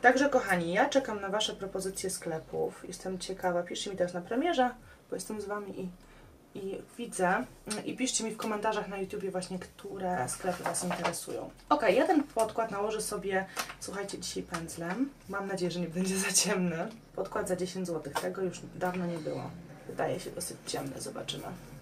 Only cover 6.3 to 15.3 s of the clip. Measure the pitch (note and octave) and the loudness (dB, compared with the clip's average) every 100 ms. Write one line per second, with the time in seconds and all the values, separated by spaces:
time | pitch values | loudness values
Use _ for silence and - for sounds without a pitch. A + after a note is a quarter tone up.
6.3 | - - - F#3+ F#3+ - - A#3 - F3+ | -20 -14 -8 -6 -6 -10 -10 -8 2 4
7.3 | G3+ B3+ - - G#3+ - - B3+ - A3 | 4 0 -8 -6 -6 -4 0 0 2 0
8.3 | A3 A3 G#3+ A3 G#3 F#3+ G3 F#3+ - F#3 | -2 -2 2 2 0 -2 -4 -4 -2 -2
9.3 | F3+ F3+ F#3 - - G3+ G3 F#3 F3+ F#3 | -2 -2 -6 -6 -12 -10 -2 0 2 0
10.3 | - F#3+ F3+ - E3+ F3+ F3 E3+ - - | 0 -2 0 0 0 0 0 0 -2 -6
11.3 | - - - - D4 A3 G#3 D#4+ E4+ C#4 | -6 -8 -12 2 4 6 6 8 6 4
12.3 | - A3 - A3+ G3+ G#3 G#3+ - G3+ F#3+ | 2 2 2 0 0 0 0 -2 -2 0
13.3 | F#3+ F#3+ - - - - G3 G3+ - F3+ | 0 0 -6 -8 -8 -8 -6 -6 -6 -6
14.3 | - F#3 F3 E3 - E3+ G3 C#4 - - | -6 -6 -6 -6 -6 -4 0 0 -2 -6